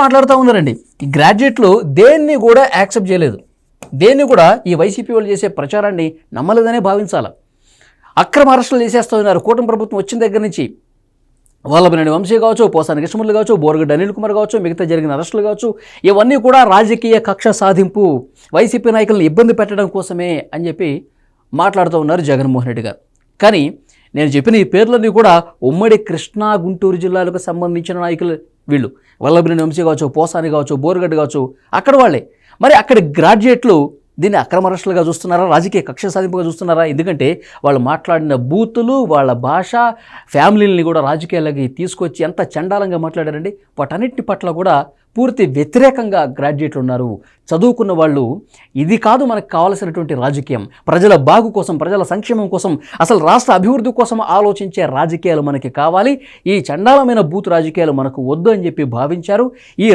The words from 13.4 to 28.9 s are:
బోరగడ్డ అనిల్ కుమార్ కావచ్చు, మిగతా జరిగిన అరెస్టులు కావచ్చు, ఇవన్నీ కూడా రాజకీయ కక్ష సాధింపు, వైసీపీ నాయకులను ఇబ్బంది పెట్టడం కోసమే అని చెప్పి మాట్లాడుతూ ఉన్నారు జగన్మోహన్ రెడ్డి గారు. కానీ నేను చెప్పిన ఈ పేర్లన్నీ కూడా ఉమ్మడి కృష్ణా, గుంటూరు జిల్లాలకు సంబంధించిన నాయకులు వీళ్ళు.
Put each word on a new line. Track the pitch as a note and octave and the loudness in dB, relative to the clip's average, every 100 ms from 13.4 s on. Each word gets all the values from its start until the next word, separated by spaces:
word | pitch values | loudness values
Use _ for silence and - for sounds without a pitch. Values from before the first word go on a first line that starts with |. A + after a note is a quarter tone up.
| G#3+ G3+ | 0 0
బోరగడ్డ | D3+ D#3 D3+ D3 | 2 0 0 0
అనిల్ | G3 G#3 | -2 -4
కుమార్ | G#3+ G#3 | -4 -2
కావచ్చు, | G#3+ A3 F3 | -2 -2 -4
మిగతా | E3+ E3+ | -4 -2
జరిగిన | E3 D#3 C#3 | -2 -2 -6
అరెస్టులు | E3 G#3+ G#3 | -4 -4 -4
కావచ్చు, | G#3 A#3+ G#3+ - - F3+ | -4 -6 -8 -16 -2 2
ఇవన్నీ | G3+ A#3 C#4 | 4 4 2
కూడా | A#3+ C4 A#3 | 4 4 6
రాజకీయ | F#3+ G#3+ A#3 A#3 A3 A3 | 4 2 0 2 0 0
కక్ష | G3 A3+ G3+ | -2 -2 0
సాధింపు, | G3 F#3+ F#3+ G#3 F#3+ C3 - _ _ D#3+ | 2 2 0 0 0 0 -6 _ _ 0
వైసీపీ | A3+ A#3+ A#3 A3 | 0 0 0 0
నాయకులను | G#3 G#3 D#3+ | 2 2 2
ఇబ్బంది | E3 A#3 A#3 | 4 2 2
పెట్టడం | G3+ G3+ F#3+ G3 | -2 -2 -4 -4
కోసమే | F3+ F3 F3 D#3 - | -8 -6 -6 -6 -8
అని | D3 E3+ | -8 -8
చెప్పి | D#3 E3+ C#3 - _ _ _ _ C#3 | -6 -6 -6 -12 _ _ _ _ -2
మాట్లాడుతూ | F#3+ F#3+ F3 E3 D3+ | 0 0 0 0 0
ఉన్నారు | F3+ D3 | -2 0
జగన్మోహన్ | C3+ C3+ B2+ B2 | -2 0 -2 -4
రెడ్డి | A#2 G#2+ | -8 -10
గారు. | - _ _ _ - | -14 _ _ _ 0
కానీ | G3+ G3+ C#3+ - _ _ _ C#3 | 2 2 0 -6 _ _ _ -4
నేను | D3+ C#3+ | 0 0
చెప్పిన | C#3 A3+ | 2 2
ఈ | F#3 F#3 | 2 2
పేర్లన్నీ | A3+ A#3+ A3 G3+ | 2 2 2 4
కూడా | G#3 E3+ E3 _ B2+ | 4 4 2 _ -2
ఉమ్మడి | D#3+ A3 G#3+ G#3+ | 0 2 2 0
కృష్ణా, | E3 - G#3 G#3+ G#3 F3 | -10 -10 -6 -2 -2 -4
గుంటూరు | F3+ G3 F3+ F3+ | -2 -2 -2 -2
జిల్లాలకు | F#3 F3+ F3 F3+ | -2 -2 -6 -8
సంబంధించిన | E3+ F3 E3+ E3+ F3 F3 | -6 -4 -6 -6 -6 -6
నాయకులు | E3 F3 D#3 - _ - | -4 -4 -6 -10 _ -4
వీళ్ళు. | C#3+ B2+ | -4 -4